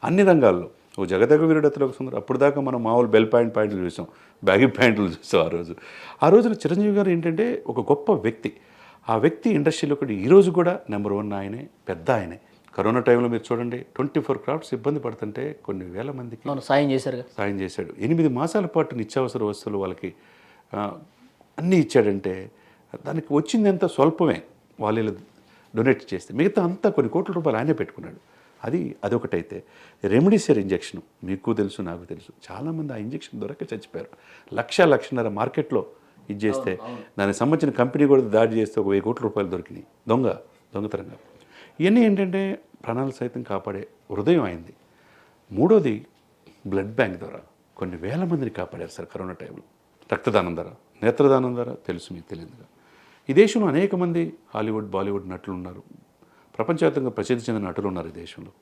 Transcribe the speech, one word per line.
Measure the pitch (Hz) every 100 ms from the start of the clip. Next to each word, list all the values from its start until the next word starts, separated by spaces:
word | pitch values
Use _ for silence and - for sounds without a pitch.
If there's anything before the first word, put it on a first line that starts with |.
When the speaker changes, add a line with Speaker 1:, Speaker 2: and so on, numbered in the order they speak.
Speaker 1:
అన్ని | 117 180
రంగాల్లో, | 196 165 120 90 85 _ _ -
ఓ | 92
జగదగ | 92 120 151 160
వీరుడు | 156 147
అతిలోక | 147 135
సుందరి, | - 131 120
అప్పుడు | 107 127
దాకా | 139 143
మనం | 135 127
మామూలు | 113 120 120
బెల్ | 110 110
ప్యాంట్ | 120 117 110
ప్యాంట్లు | 107 101
చూసాం, | 90 - 82 - - _
బ్యాగీ | 95 98 131
ప్యాంట్లు | - 123 107 98
చూసాం | 80 - 95 82
ఆ |
రోజు. | 85 82 85 - - - -
ఆ | 147
రోజున | 202 240
చిరంజీవి | 214 - 180 208 202
గారు | 196
ఏంటంటే | 170 165 165 233 247 -
ఒక | -
గొప్ప | - 143 -
వ్యక్తి. | 175 104 113 110 - _ - - - -
ఆ | 113
వ్యక్తి | 143 160 226
ఇండస్ట్రీలో | 175 147 156 147 143
కూడా | 135
ఈ | 104 104
రోజు | 185 185
కూడా | 180 175 180 -
నెంబర్ | 104 104
వన్ | 101 107
ఆయనే, | 101 98 113 143 _ -
పెద్ద | 87 85
ఆయనే. | 120 87 92 _ _ _ -
కరోనా | 98 123
టైంలో | 123 120 120
మీరు | 117 -
చూడండి, | 117 120 123
ట్వంటీ | - - 143 156
ఫోర్ | - 127
క్రౌడ్స్ | - 156 -
ఇబ్బంది | 127 117 143
పడుతుంటే | 117 110 107 104 139 147 -
కొన్ని | 95 92
వేల | 90 131
మందికి | 135 120 113 135
Speaker 2:
అవును, | 139
సాయం | - 139 147
చేశారుగా. | 131 135 127 123 -
Speaker 1:
సాయం | 101 101
చేశాడు. | 95 - 87 -
ఎనిమిది | 113 165 156
మాసాల | 123 165 208 175
పాటు | 160 156 127
నిత్యావసర | 110 - 131 127
వస్తువులు | 107 101 - 101
వాళ్ళకి, | 95 90 92 - _ _ _ _ _ 104
ఆ, | 101 170 - _ _ _ _ -
అన్నీ | 165 185
ఇచ్చాడంటే | 139 127 107 98 98 92 92 _ _ _ _ - -
దానికి | 160 156
వచ్చింది | 143 160 233 208
ఎంత | 180 175
స్వల్పమే | - 143 165 165 85 - _ _ -
వాళ్ళు | 107 110
ఇలా | 107 98 - _ _ _ _ 110
డొనేట్ | 123 127 -
చేస్తే, | 95 -
మిగతా | 113 180 208
అంతా | 175 185 214
కొన్ని | 202 120
కోట్ల | 165 202
రూపాయలు | 175 156 110
ఆయనే | 131
పెట్టుకున్నాడు. | 156 - - - 82 _ _ _ _
అది, | 110 165 165 -
అదొకటైతే | 101 120 120 87 85 95 - - - _
రెమ్డెసివిర్ | 101 110 180 214 - 135
ఇంజెక్షన్ | 98 92 - 90 - _
మీకు | 107 98 -
తెలుసు, | 110 98 -
నాకు | 90 87 87
తెలుసు, | - - - -
చాలామంది | 92 147 160 151
ఆ | 117
ఇంజెక్షన్ | 107 143 - -
దొరక | 104 -
చచ్చిపోయారు. | - 110 - - - - _ - _ 104
లక్ష, | 120 -
లక్షన్నర | 170 131 - 127 113
మార్కెట్లో | 101 123 - - 127 - - _ _ -
ఇది | 101 107
చేస్తే | 101 -
Speaker 2:
అవును, | 90
అవును. | 113 123 - -
Speaker 1:
దానికి | 101 98
సంబంధించిన | 127 156 147 135
కంపెనీ | 123 139 143
కూడా | 139
దాడి | 117 107 113 113
చేస్తే | 107 -
ఒక | 98
వెయ్యి | 98
కోట్ల | 104 120
రూపాయలు | 117 104 95
దొరికినాయి | 90 85 - - _ -
దొంగ | 117 123 87 - _ _ 101
దొంగతనంగా. | 107 101 92 - _ _ _ - - _
ఇవన్నీ | 170 226
ఏంటంటే | 226 196 190 190 196 - _ _ -
ప్రాణాలు | 117 135
సైతం | 127 123 123
కాపాడే | 120 98 107 98 - _ _
హృదయం | 101 110 175
అయింది. | 110 85 80 - _ _ _ _ _ _ _
మూడోది | 95 165 220 143 107 - _ _ _ _ _ 101
బ్లడ్ | 95 98 113
బ్యాంక్ | 110 87
ద్వారా | - - _ _ _ -
కొన్ని | 92 87
వేల | 90 147
మందిని | 185 165 123
కాపాడారు | - 92 90 87
సార్ | - 85 -
కరోనా | 92
టైంలో. | 87 - - - _ _ _ _
రక్తదానం | 101 - 104 90 82
ద్వారా, | 90 - _ _
నేత్రదానం | 110 120 143 131 127 123
ద్వారా | 120 127 -
తెలుసు | 87 -
మీకు | 87 -
తెలియదుగా. | 82 82 - - _ _ _ _ _ -
ఈ |
దేశంలో | 139 214 226 196
అనేక | 143 196 190
మంది | 175 170 165 - _ -
హాలీవుడ్, | 110 110 104
బాలీవుడ్ | 95 98 101 95
నటులు | 92 - 92
ఉన్నారు, | 90 92 - - _ _ _ _ _ -
ప్రపంచవ్యాప్తంగా | - 165 160 147 127
ప్రసిద్ధి | 110 101 123 113
చెందిన | 110 98
నటులు | 87 101
ఉన్నారు | 92 80
ఈ |
దేశంలో. | 82 85 - 95 _